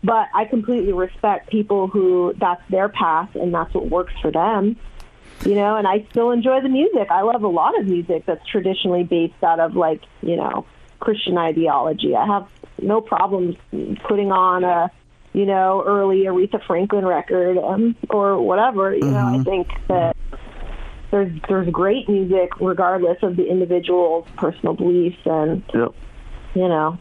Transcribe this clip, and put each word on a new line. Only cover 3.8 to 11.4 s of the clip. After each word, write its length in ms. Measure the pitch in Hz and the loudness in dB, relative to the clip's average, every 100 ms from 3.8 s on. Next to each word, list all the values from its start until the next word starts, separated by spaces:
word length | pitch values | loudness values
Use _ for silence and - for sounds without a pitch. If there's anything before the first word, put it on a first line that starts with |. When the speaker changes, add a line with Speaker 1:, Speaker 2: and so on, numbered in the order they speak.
| - | -2
Speaker 1:
works 220 | 170 175 - | -2 -2 -4
for 80 | 156 | -2
them, 460 | 160 185 220 202 226 - - - - - - | 0 0 2 0 -2 -10 -18 -20 -20 -20 -6
you 100 | 190 | 0
know, 220 | 202 202 214 | 2 2 2
and 100 | 202 | 2
I 200 | 202 208 | 0 -2
still 200 | - 233 | 0 2
enjoy 300 | 240 240 262 | 2 2 2
the 80 | 269 | 2
music. 420 | 262 349 349 202 | 2 2 0 0
I 120 | 175 | 2
love 200 | 208 233 | 2 0
a 60 | 208 | 0
lot 300 | 170 185 440 | 2 2 0
of 80 | 196 | 0
music 380 | 175 170 165 | -2 0 -4
that's 220 | - 165 - | -2 -6 -4
traditionally 560 | 214 185 190 - 175 | -2 -2 -2 0 0
based 380 | 175 175 165 - | 0 0 0 0
out 160 | 175 165 | 0 2
of, 160 | 165 | 0
like, 280 | 180 160 156 - - | 2 0 -2 -8 -10
you 140 | - 170 | -4 -2
know, 280 | - - - - - - | -2 -6 -10 -20 -20 -6
Christian 360 | - 208 - | -4 -2 0
ideology. 800 | 180 | 0